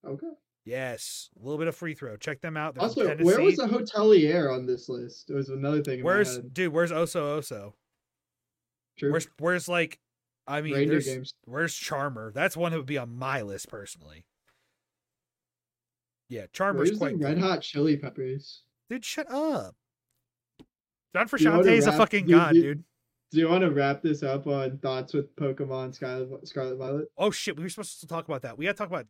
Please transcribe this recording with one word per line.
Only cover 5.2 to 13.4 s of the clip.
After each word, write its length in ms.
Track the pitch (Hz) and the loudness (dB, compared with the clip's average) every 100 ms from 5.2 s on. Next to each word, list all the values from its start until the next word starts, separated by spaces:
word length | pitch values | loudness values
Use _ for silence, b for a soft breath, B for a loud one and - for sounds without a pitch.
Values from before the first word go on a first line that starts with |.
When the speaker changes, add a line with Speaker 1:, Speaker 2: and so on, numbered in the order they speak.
| - | -8
Speaker 1:
There 100 | 143 | -6
was 120 | 135 | -6
another 320 | 135 139 151 | -4 -2 -2
thing 160 | 143 127 | -2 -2
in 40 | |
my 20 | 151 | 0
Speaker 2:
Where's, 300 | 196 202 123 | 2 2 -2
Speaker 1:
head. 180 | 123 | -8
Speaker 2:
dude, 180 | 135 180 | -4 -2
where's 200 | 151 170 | 2 0
Oso 480 | 160 170 175 143 151 | 0 -2 -2 -2 -4
Oso? 340 | 139 110 101 - _ _ _ _ _ _ _ _ _ _ _ - | -6 -10 -14 -20 _ _ _ _ _ _ _ _ _ _ _ -6
Speaker 1:
True. 100 | 143 | -2
Speaker 2:
Where's, 160 | 156 - - | -2 -4 -6
where's, 280 | 160 180 170 | -2 -2 0
like, 320 | 175 160 - _ _ _ _ - | -2 -2 -6 _ _ _ _ -6
I 160 | 147 | -4
mean, 120 | 151 139 | -2 0
Speaker 1:
Reindeer 160 | 151 | 2
Speaker 2:
there's, 140 | 151 127 | 2 0
Speaker 1:
Games. 260 | 131 135 - - | -6 -10 -18 -10
Speaker 2:
where's 280 | 135 165 | -4 -4
Charmer? 580 | - - 147 143 117 110 | -4 -6 -4 -4 -6 -10
That's 240 | 104 185 160 | -2 -2 -2
one 160 | 170 | -2
that 40 | 165 | -2
would 80 | 131 | -4
be 140 | 143 | -4
on 180 | 120 117 | -6 -8
my 240 | 131 135 | -4 -4